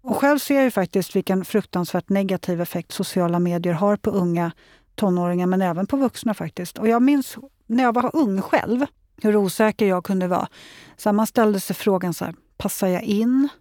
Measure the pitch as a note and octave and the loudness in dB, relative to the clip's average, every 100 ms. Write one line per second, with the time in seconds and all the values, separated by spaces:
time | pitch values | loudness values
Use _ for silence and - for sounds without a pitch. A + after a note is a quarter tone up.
0 | - - C#4 D4 - C#4 C4 G#3 F3+ F#3+ | -4 0 2 2 2 2 2 2 0 -2
1 | F3+ G3 - F#3+ F3 G#3+ - F3+ F3 F3+ | 0 -2 0 -2 0 -2 -2 -4 -2 -4
2 | - G3 G3 F#3 - E3+ F3 F3 - - | 0 0 0 -2 -2 -4 -4 -6 -8 -8
3 | F#3+ F#3 E3+ F3 F3 F3 F3+ E3 G3+ G#3 | -4 0 0 2 0 0 -2 0 0 0
4 | A3 G3 F3+ E3+ E3+ - _ _ _ - | 0 0 0 0 -2 -6 _ _ _ -2
5 | G3+ F3+ F3 F3+ F3+ F#3 F3+ E3 G3+ C#4 | 0 2 0 0 0 0 0 -2 -2 0
6 | B3+ - A#3 G3+ D#3+ - F3+ - A3 A#3 | 0 -2 -6 -4 -8 -10 -12 -2 0 4
7 | B3+ C#4+ - - C#4 _ - A#3 B3 A#3 | 4 2 0 -12 -20 _ -4 0 2 2
8 | A#3+ D#4+ B3 F#3+ - - - B3 C#4+ _ | 0 0 0 0 0 0 0 -2 -2 _
9 | _ - G#3+ G#3 G3 - G#3+ - G3+ F#3 | _ -2 2 2 2 2 0 2 0 0
10 | F3 F#3+ F3+ F3 - - - - - - | 0 -2 0 -2 -2 -10 -20 -20 -20 -4
11 | G#3+ G#3 A3 - A3 G3 - G3 - F#3+ | 0 2 2 2 2 2 -4 -2 0 0
12 | F3+ D#3+ E3 E3+ _ - G3 - F#3+ F3+ | -2 -4 -8 -10 _ -8 -8 -2 0 0
13 | - G3+ A#3 C4 C#4+ - | 0 0 2 2 0 -4